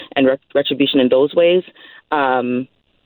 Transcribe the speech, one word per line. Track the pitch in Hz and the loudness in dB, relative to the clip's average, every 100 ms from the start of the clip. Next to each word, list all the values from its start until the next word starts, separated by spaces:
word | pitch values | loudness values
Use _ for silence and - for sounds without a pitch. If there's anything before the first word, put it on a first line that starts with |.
| - - | -10 -2
and | 131 | 0
ret-, | 135 _ 143 | 0 _ -4
retribution | - 135 139 143 | -2 -2 -2 0
in | 127 | 2
those | 131 147 - | 2 2 2
ways. | 170 180 - - - - - | 2 2 -2 -12 -20 -20 -6
Um, | 151 139 127 127 123 131 _ _ _ | -2 0 0 -2 -4 -6 _ _ _